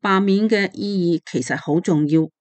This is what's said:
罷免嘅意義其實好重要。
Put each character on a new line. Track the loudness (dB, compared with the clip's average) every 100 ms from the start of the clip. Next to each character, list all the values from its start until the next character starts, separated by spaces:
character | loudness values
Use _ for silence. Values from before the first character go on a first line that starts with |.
罷 | 2 2
免 | 2 2 2
嘅 | 0 -2
意 | -4 -6 -2 0 -2
義 | -2
其 | -6
實 | -4 -6
好 | -2 -2
重 | 0 0 2
要。 | 2 0 _